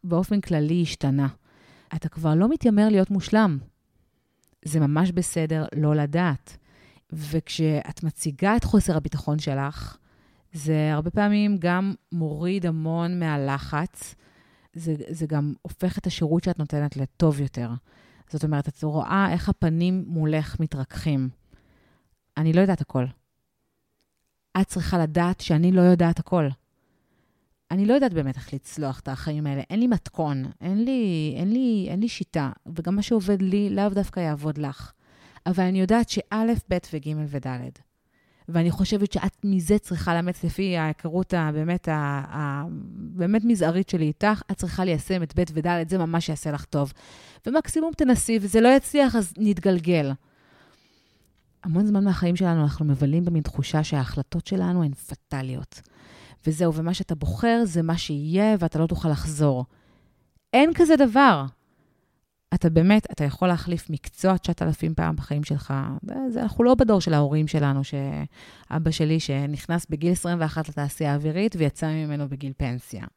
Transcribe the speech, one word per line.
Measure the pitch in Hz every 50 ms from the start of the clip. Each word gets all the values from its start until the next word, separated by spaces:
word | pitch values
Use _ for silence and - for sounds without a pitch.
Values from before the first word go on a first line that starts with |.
| -
באופן | 180 165 170 185 - 208 202
כללי | - - 175 151 147 151 170 175
השתנה. | 170 156 - - - 139 135 139 139 135 - - _ _ _ _ _ _ _ _ _ - -
אתה | 160 - 160
כבר | - 156 160 156 151
לא | 165 196 240
מתיימר | 320 - - 233 208 202 214 220
להיות | 214 190 190 -
מושלם. | 202 190 - - 208 214 220 185 147 135 - - _ _ _ _ _ _ _ _ _ _ _ _ _ _ _ _ _ _ -
זה | 160 151 160
ממש | 143 139 147 160 185 180
בסדר | 175 180 175 - - 170 160 156 160 156 - - -
לא | 156 151 147 151
לדעת. | 151 147 143 151 170 180 165 135 - _ - - - _ _ _ _ _ _ _ _ _ - 160
וכשאת | 156 147 147 156 160 - - - - 160 156 151 143 - - - - -
מציגה | 156 - - - 160 139 - 185 202 220
את | 240 -
חוסר | - - 202 - - 156
הביטחון | 156 147 - - 143 - 151 147 151
שלך, | - 151 135 139 139 143 - - - - - - _ _ _ _ _ _ _ _ _ _ -
זה | 156 143 156 156 151 151 151 151
הרבה | 151 156 175
פעמים | - 208 208 208 208 208 208 208 202 180
גם | 165 175 175 185 196 196 - - _ _
מוריד | 175 170 160 151 147 151 170 180 196 196 175
המון | 170 160 160 156 160 165 170 170 175 180 175
מהלחץ, | 170 160 151 143 135 139 139 135 - - 156 147 170 - - - - - - - _ _ _ _ _ _ _ _ _ _ -
זה, | 165 165 165 156 143 - -
זה | 165 156 160
גם | 147 156 147 143 147 - -
הופך | - - - - 185 180 -
את | - -
השירות | 180 - - 170 147 160 175 -
שאת | 180 175 -
נותנת | 151 - 151 147 147 143 -
לטוב | 139 135 - _ - 170 156 143 139
יותר. | 143 131 - 127 120 117 120 123 - _ _ _ _ _ _ - _ _
זאת | - 151 156
אומרת, | 151 151 143 -
את | 151 - - 156
רואה | 156 147 156 - - 190 196 196 180
איך | 170 175 - -
הפנים | - - - 165 160 165 175 180 185 190 -
מולך | - 170 160 156 151 156 156 151 - - -
מתרככים. | 160 151 - 139 131 - - - - 156 143 135 131 127 - _ _ _ - - _ _ _ _ _ _ _ _ _ _ _ _ _ _ -
אני | 156 160 160 160
לא | 180
יודעת | 196 196 180 -
הכל. | 147 - - 131 123 131 - _ _ _ _ _ _ _ _ _ _ _ _ _ _ _ _ _ _ _ _ _ _ _ _ _ _ _ - 185
את | 196
צריכה | - - 185 - - 190
לדעת | 175 160 156 151 175 170 175 185 -
שאני | - - 165 156 170 180
לא | 185 185
יודעת | 175 180 180 170 170 170 170 -
הכל. | - - 185 175 151 135 135 - _ _ _ _ _ _ _ _ _ _ _ _ _ _ _ _ _ _ _ _ _ -
אני | 170 190 202
לא | 214 254
יודעת | 285 269 240 170
באמת | 160 139 135 127
איך | 131 - - 147
לצלוח | 135 - - - 156 147 135 127 -
את | -
החיים | 139 131 131 - 160 151 151 151
האלה. | 143 139 139 - -
אין | 185 220
לי | 240
מתכון, | 247 226 165 - - - - 156 147 139 131 131 - - -
אין | - 180 196 208 233
לי, | 254 269 254 226 196 170 160 151 151 -
אין | - 175 202 226
לי, | 254 262 240 226 202 185 -
אין | 175 190
לי | 226 233
שיטה. | - - - - - 165 139 127 - - - - 175
וגם | 170 160 170 196
מה | 202
שעובד | 208 - 240 220 180 196 202 180
לי, | 190 185 190 202 208 196
לאו | - 196 202 208
דווקא | 196 202 190 - - 185
יעבוד | 170 156 151 143 147 156 143
לך. | 147 147 - 139 - - - - _ _ _ _ _ - - - - -
אבל | 202 180 185 185
אני | 180 190 190
יודעת | 185 180 220 233 233 -
שא', | - 202 - - 208 220 226 226 233 - - -
ב' | 190 180 - - 160
וג' | 151 139 151 151 151 151
וד'. | 143 143 135 127 127 127 123 127 127 127 _ _ _ _ _ _ _ _ _ _ _ _ _ _ -
ואני | 165 165 165 175
חושבת | - - 196 - 214 196 208 -
שאת | - - - 196 - _ -
מזה | 202 196 185 165 156 208 208
צריכה | - - 180 156 - 180 170
לאמץ | 170 170 180 185 - -
לפי | 165 - - 196 190 180
ההיכרות | 165 156 156 151 - - 160 160 185 185 - 185
ה-, | 170 160 151 151
באמת | 156 160 170 180 180 -
ה-, | 165 156 151 147 143 143 139 139
ה-, | - - 147 151 143 139 143 151 175 - - - - 170
באמת | 190 160 156 175 180 170 185 214 226 208
מזערית | 233 233 185 170 165 165 185 196 -
שלי | - 165 156
איתך, | 151 156 - - 208 214 - - -
את | 196
צריכה | - 196 170 - - 185
ליישם | 180 160 147 - - 190 180 165
את | 147 - 175
ב' | 180 156 151
וד', | 160 151 175 175 170 165 151
זה | 185
ממש | 185 165 165 165 170 160 -
יעשה | 156 - - 156
לך | 147 139 -
טוב. | - - 143 143 135 - - - - - - - - - - -
ומקסימום | 220 262 320 - - - 320 311 330 311
תנסי, | - 302 254 240 - - - 226 220
וזה | 196 196 220 226
לא | 226 247
יצליח, | 269 269 - - - 294 277 254 -
אז | 226 196 - -
נתגלגל. | - 214 208 202 170 - 196 185 175 156 175 175 160 143 135 135 - _ _ _ _ _ _ _ _ _ _ _ _ _ _ _ _ _ _ _ _ _ _ _ _ _ _ _ _ -
המון | 180 160 180 208
זמן | 214 208 196 202
מהחיים | 196 180 - 180 170 180
שלנו | 175 190 175 165 160
אנחנו | 147 147 139 - 151
מבלים | 151 139 131 147 139 151 170 175
במין | 175 170 156
תחושה | 147 - - - 135 - - 156 151
שההחלטות | - 156 139 127 - - 143 131 - - 170 -
שלנו | - 196 185 180 175 180 180 165
הן | 143 139
פטאליות. | - - - 135 - _ - 143 135 131 131 127 135 143 - - - - _ _ - - - - - - - - - -
וזהו, | 156 156 151 180 170 151
ומה | 160 160 170 185
שאתה | - 190 - 165
בוחר | 143 147 156 - - 233 233 233 233 233
זה | 185 160 175
מה | 165 165 165
שיהיה, | 165 - - 151 143 147 156 170 190 208 220 214 185
ואתה | 170 160 - 151
לא | 160
תוכל | 160 175 - - 160
לחזור. | 147 - - 156 151 147 151 143 131 127 123 - _ _ _ _ _ _ _ _ _ _ _ _ _ _ _ _ -
אין | 254 294 330 330
כזה | 339 349 302 320
דבר. | 269 277 233 208 269 285 254 180 143 135 135 - _ _ _ _ _ _ _ _ _ _ _ _ _ _ _ _ _ _ - 175
אתה | - - 165
באמת, | 160 160 165 190 214 214 - -
אתה | - - 147
יכול | 139 - - 180
להחליף | 180 175 147 - 180 175 160 - -
מקצוע | 156 - - - - - - 190 190
תשעת | 175 - - 170 -
אלפים | 170 160 156 - 165 160 160
פעם | - 165 - 156
בחיים | 151 - - 147 147 147
שלך. | - 151 139 - - 139 135 135 - 139 - - - - 269 269 254
זה, | 220 247 240
אנחנו | 214 - - 233
לא | 247 254
בדור | 240 262 220 214 185
של | - 170 156
ההורים | 147 147 139 151 156 156
שלנו, | 147 - 156 143 143 139 139 139
שאבא | - 143 139 139 139 147 147 147 - _ - - - - - - - - 160 160 160
שלי | 156 - 160 151 160 160
שנכנס | - - 139 139 143 143 147 - - - 165 - - -
בגיל | 156 143 160 175
עשרים | 180 - - 175 175 170
ואחת | 160 156 - 160 151 -
לתעשייה | 147 151 143 139 - - 160 143
האווירית, | 143 147 147 156 156 185 208 226 -
ויצא | 170 156 139 - - 160
ממנו | 156 156 156 156 151 147 147 143 135
בגיל | 139 131 143 135 135
פנסיה. | - 147 127 123 123 - - - 98 - - -